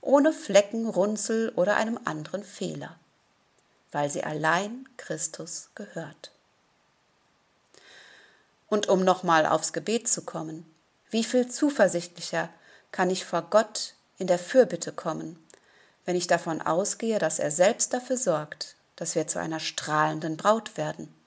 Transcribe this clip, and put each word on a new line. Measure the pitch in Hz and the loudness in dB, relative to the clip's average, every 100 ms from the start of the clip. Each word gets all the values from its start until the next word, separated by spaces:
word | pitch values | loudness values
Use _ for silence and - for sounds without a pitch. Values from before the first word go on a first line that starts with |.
ohne | - 269 294 | 6 6 6
Flecken, | 311 - 196 208 226 226 | 2 4 4 4 -2 -2
Runzel | 208 202 214 - 226 226 - | 0 0 0 0 0 0 0
oder | 185 208 | 2 2
einem | 220 233 | 0 -4
anderen | - 156 151 - | -6 -6 -8 -10
Fehler, | - - 180 151 147 - _ _ _ _ _ _ _ _ _ | -10 -8 -8 -8 -12 -18 _ _ _ _ _ _ _ _ _
weil | 147 147 | -4 -2
sie | 143 | -2
allein | - 156 156 170 202 240 269 - | -4 -2 2 2 0 -8 -14 -18
Christus | - 156 - - 165 - - | -10 -4 -4 -6 -10 -10 -10
gehört. | - 202 - 151 156 - _ _ _ _ _ _ _ _ _ _ _ _ _ _ - - - - - - _ _ _ _ | -16 -12 -12 -12 -16 -20 _ _ _ _ _ _ _ _ _ _ _ _ _ _ -20 -20 -20 -20 -20 -20 _ _ _ _
Und | 208 202 | -2 2
um | 196 | 2
nochmal | 185 180 180 165 151 | 4 2 4 4 4
aufs | 156 - | 2 0
Gebet | - 156 233 - | -4 -2 0 2
zu | - | 0
kommen, | 160 165 160 160 170 _ _ _ _ | -2 -10 -10 -12 -16 _ _ _ _
wie | 220 | -2
viel | 226 254 247 | 2 0 0
zuversichtlicher | - 294 285 196 175 175 - - 165 170 - _ - _ | 0 0 4 2 2 -6 -10 -6 -4 -6 -10 _ -20 _
kann | - 180 | -2 0
ich | 190 | 0
vor | - 170 | -2 -4
Gott | 165 214 220 - - - _ _ | 2 2 2 -4 -6 -10 _ _
in | 185 | 0
der | 175 | 0
Fürbitte | 175 - 233 170 - | 4 4 4 2 -8
kommen, | - - 156 160 170 _ - _ _ _ _ - | -8 -6 -6 -8 -14 _ -20 _ _ _ _ -2
wenn | 180 | -2
ich | 175 | 2
davon | 170 170 160 | 2 2 -4
ausgehe, | - 160 208 - 226 214 | 0 0 0 -2 0 0
dass | 160 - | 0 0
er | 151 | 0
selbst | 156 180 269 - | 4 4 4 0
dafür | 247 247 254 | -2 -2 -2
sorgt, | 208 156 151 - - - _ - | 0 -2 -4 -12 -14 -16 _ -8
dass | 165 | -4
wir | - 156 | -2 0
zu | 175 | -2
einer | 170 160 | -2 -6
strahlenden | 156 - - 151 151 156 160 156 | -6 -6 -2 2 2 0 -6 -2
Braut | 202 220 220 - | 2 2 0 -6
werden. | 151 151 156 _ | -6 -6 -14 _